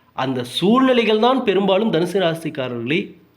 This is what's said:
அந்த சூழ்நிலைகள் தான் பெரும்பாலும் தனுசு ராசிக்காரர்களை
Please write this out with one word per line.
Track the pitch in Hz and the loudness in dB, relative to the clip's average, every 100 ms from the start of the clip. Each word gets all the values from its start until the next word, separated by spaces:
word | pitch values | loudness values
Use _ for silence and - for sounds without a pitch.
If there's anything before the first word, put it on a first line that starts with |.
| _ | _
அந்த | - 135 123 | -8 -4 -4
சூழ்நிலைகள் | 120 - 180 247 262 240 220 214 | -6 -2 2 4 4 2 2 2
தான் | 240 262 | 2 2
பெரும்பாலும் | 214 185 196 190 220 | 0 0 2 2 2
தனுசு | 160 175 196 | 0 0 0
ராசிக்காரர்களை | 175 160 151 135 127 120 117 170 - - _ | 0 -2 -6 -8 -6 -6 -4 -4 -4 -14 _